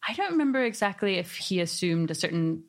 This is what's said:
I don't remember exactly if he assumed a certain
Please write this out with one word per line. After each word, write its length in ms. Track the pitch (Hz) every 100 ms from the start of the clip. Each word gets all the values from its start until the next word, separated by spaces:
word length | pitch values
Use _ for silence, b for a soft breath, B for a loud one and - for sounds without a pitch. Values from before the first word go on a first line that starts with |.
| -
I 60 |
don't 180 | - 392
remember 320 | 330 285 262
exactly 540 | 247 214 202 190 202 185
if 180 | 175 -
he 240 | - 180
assumed 480 | 170 - 180 165 160
a 60 | 156
certain 480 | 160 165 160 160